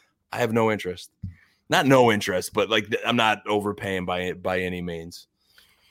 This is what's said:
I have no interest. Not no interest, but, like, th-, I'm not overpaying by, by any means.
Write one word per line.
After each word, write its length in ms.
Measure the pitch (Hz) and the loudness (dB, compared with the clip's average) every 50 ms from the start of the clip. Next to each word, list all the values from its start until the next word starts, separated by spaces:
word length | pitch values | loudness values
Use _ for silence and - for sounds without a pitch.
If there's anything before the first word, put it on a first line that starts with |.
| _ _ _ _ _ _ - | _ _ _ _ _ _ -4
I 60 | 110 | -2
have 140 | 123 117 110 | -2 0 2
no 180 | 117 113 110 | 2 2 2
interest. 400 | 107 98 - 92 90 87 - - _ _ - - - - _ _ _ _ _ _ | 0 -2 -4 -8 -10 -10 -14 -20 _ _ -14 -14 -14 -16 _ _ _ _ _ _
Not 180 | 147 180 170 | 0 2 4
no 260 | 131 135 131 123 117 107 | 6 6 8 8 6 4
interest, 400 | 104 - - 92 90 90 - - | 2 0 -2 -2 -2 -4 -2 0
but, 180 | 107 101 95 | 0 0 2
like, 180 | 110 110 104 98 | 2 0 0 0
th-, 140 | 113 101 101 | -6 -4 -2
I'm 120 | 110 120 | -2 0
not 280 | 120 113 110 107 101 - 107 | 2 2 2 2 0 -2 -2
overpaying 560 | 107 104 98 104 98 - - 101 95 92 90 | -2 0 0 -2 -4 -4 -6 -4 -4 -4 -4
by, 300 | 90 90 90 90 90 85 | -4 -4 -4 -4 -6 -6
by 260 | 92 92 95 92 92 | -6 -4 -4 -2 -2
any 200 | 92 90 90 90 | -2 -4 -4 -6
means. 460 | 87 87 85 82 82 85 85 - - _ _ _ _ _ _ - _ _ _ _ _ _ | -6 -8 -8 -10 -12 -14 -16 -18 -20 _ _ _ _ _ _ -20 _ _ _ _ _ _